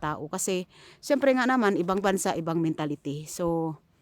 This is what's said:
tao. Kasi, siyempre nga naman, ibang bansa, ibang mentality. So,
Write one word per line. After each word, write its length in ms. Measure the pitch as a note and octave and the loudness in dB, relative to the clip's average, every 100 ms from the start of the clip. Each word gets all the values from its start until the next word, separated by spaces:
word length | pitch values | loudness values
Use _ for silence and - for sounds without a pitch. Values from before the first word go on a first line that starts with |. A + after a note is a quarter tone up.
tao. 240 | D#3 D3+ D3+ | -4 -6 -6
Kasi, 400 | F#3+ - F#3 F3+ - - - | -6 -2 -2 -4 -16 -20 -18
siyempre 320 | - C#4+ C#4 C4 | -2 2 4 4
nga 80 | B3 | 4
naman, 320 | B3+ G#3 F#3+ | 4 4 2
ibang 240 | F3 F#3+ | 0 2
bansa, 320 | G3+ F#3+ F#3+ | 2 0 0
ibang 240 | E3+ E3 E3 | -2 -2 0
mentality. 720 | E3 D#3 D3+ D3 D3 C#3+ D3+ | 0 0 -4 -4 -6 -8 -10
So, 480 | - E3+ E3 E3 D3+ _ _ | -4 -2 0 -2 -6 _ _